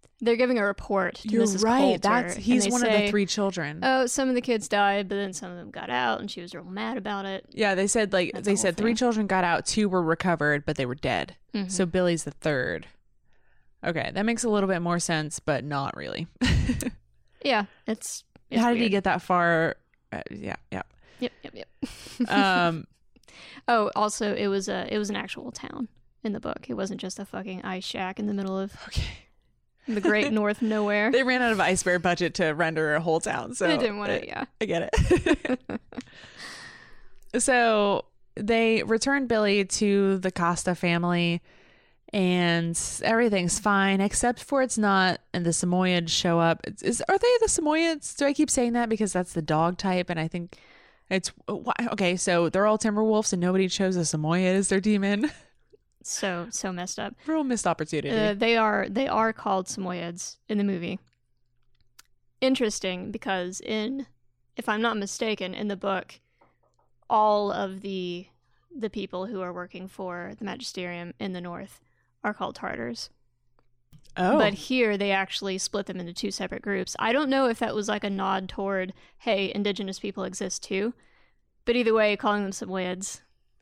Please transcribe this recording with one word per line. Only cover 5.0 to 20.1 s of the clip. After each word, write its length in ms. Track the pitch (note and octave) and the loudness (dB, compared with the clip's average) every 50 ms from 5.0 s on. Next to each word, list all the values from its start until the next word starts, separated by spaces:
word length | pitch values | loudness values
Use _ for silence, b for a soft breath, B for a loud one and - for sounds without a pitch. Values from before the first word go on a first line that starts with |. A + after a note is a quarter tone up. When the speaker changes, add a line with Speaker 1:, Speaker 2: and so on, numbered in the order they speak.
| G3+ F#3 | 0 -2
Speaker 1:
but 60 | G3+ | -2
then 160 | G3+ G3+ G3 F#3 | -4 -4 -4 -6
some 180 | - - F3+ | -10 -12 -12
of 60 | F3+ F3 | -12 -14
them 120 | E3 G2+ | -14 -14
got 220 | - - - - | -12 -12 -8 -4
out," 300 | B2 B2 B2+ - - - | -2 0 0 0 0 -2
and 100 | - G3+ | -4 -8
she 100 | - - | -10 -12
was 140 | F3 F3+ F#3+ | -12 -14 -14
real 80 | E3+ - | -16 -14
mad 340 | F3 F#3 G3+ A3 A3+ A#3 A#3+ | -12 -10 -8 -6 -6 -6 -6
about 280 | F#3 G#3 G#3 G3 G3 G3 | -6 -6 -6 -6 -6 -8
it. 180 | F#3+ F#3+ - - | -8 -10 -12 -12
Speaker 2:
Yeah, 240 | - - A3 G3+ F#3+ | -4 0 0 2 2
they 100 | F3+ G3 | 2 2
said, 280 | G3+ - A#3 G#3+ G3 G3 | 2 2 2 0 2 2
like, 180 | F#3+ F3+ - | 2 2 0
Speaker 1:
That's 140 | - - - | -2 -4 0
Speaker 2:
they 80 | G#3 G3 | 0 0
Speaker 1:
the 40 | G3 | 2
whole 40 | - | 2
Speaker 2:
said 140 | F#3+ E3+ - | 0 0 0
three 140 | G#3 A3+ | 0 0
Speaker 1:
thing. 40 | A#3 | 2
Speaker 2:
children 320 | A3 B3+ A#3+ A3+ G#3+ G#3 G3 | 2 2 2 2 2 0 0
got 160 | G3 F#3 F3+ | 2 2 2
out, 240 | F3 E3+ F3 - - | 2 0 0 -2 -2
two 200 | - A3 G#3+ G3+ | 0 2 2 2
were 120 | F#3 F#3 | 2 2
recovered, 640 | E3+ D#3+ E3 - - F#3 E3+ D#3 D3 D3 D3 C#3+ D3 | 2 2 0 0 2 0 2 2 2 2 2 2 0
but 100 | - D3+ - | -2 -2 -2
they 100 | C3+ B2 | -2 -2
were 80 | B2 | -4
dead. 400 | D3+ - C#3 A#2 F2 C#2+ - - - _ _ - | -4 -2 -2 -2 -2 -2 -4 -8 -16 _ _ -6
Speaker 1:
Mm-hmm. 140 | G#3 G3 F#3 | -6 -4 -2
Speaker 2:
So 160 | G3 F#3 F#3+ | 0 0 0
Billy's 380 | E3+ D#3+ F#3 F3+ F3 E3+ D#3+ - | 2 2 2 2 2 2 0 -2
the 80 | - | -6
third. 560 | - - - E3 D3 C3 - - E2+ D#2+ - - - _ _ _ _ _ _ _ _ _ _ _ _ - _ _ _ _ - | -10 -4 -2 0 0 0 0 -2 -4 -6 -8 -12 -18 _ _ _ _ _ _ _ _ _ _ _ _ -20 _ _ _ _ -6
Okay, 240 | - E3+ D#3+ A#2 - | -4 -4 -2 -4 -4
that 140 | - E3+ G3+ | -4 -2 -2
makes 180 | A3+ A#3 A#3 - | 0 0 0 0
a 60 | A#3 | 0
little 200 | G#3 G#3 G3 F#3+ | 2 2 2 2
bit 120 | F#3+ E3 | 0 0
more 160 | E3+ F3 F3 F3 | 0 0 -2 -2
sense, 420 | - - F3 D#3 D#3 D3 - - | 0 0 -2 -2 -2 -4 -8 -6
but 240 | - - D3 C3 - | -4 -2 -2 -2 -2
not 320 | D3 D3 C#3 C#3 - - | -4 -4 -4 -4 -4 -6
really. 300 | - C#2+ B1 - - E3+ - - - | -8 -10 -8 -8 -8 -8 -10 -6 0
<laughs> 1040 | B3 B3 - - - - A#3+ - - - - - _ _ _ _ _ _ _ _ - | 2 2 4 4 2 2 0 -2 -4 -6 -8 -8 _ _ _ _ _ _ _ _ -2
Speaker 1:
Yeah, 200 | C#4+ B3+ G#3+ G3+ - - _ _ | 0 0 0 -2 -4 -8 _ _
it's, 380 | - A3 - - - - - - _ _ - _ _ | -6 -6 -6 -6 -10 -12 -12 -14 _ _ -20 _ _
it's 100 | - A3+ | 0 2
Speaker 2:
How 80 | A3+ A#3+ | 2 4
did 80 | A#3+ A3+ | 4 2
he 60 | A#3+ | 2
Speaker 1:
weird. 80 | A3 F#3+ | 2 2
Speaker 2:
get 100 | G3 F#3+ | 2 2
that 180 | G3 D#3+ F3 | 2 0 0
far? 540 | - - F#3 F3+ E3+ E3+ E3+ D#3+ E3 D#3 - - _ _ _ _ _ _ | 0 0 2 2 4 4 4 2 2 0 -2 -6 _ _ _ _ _ _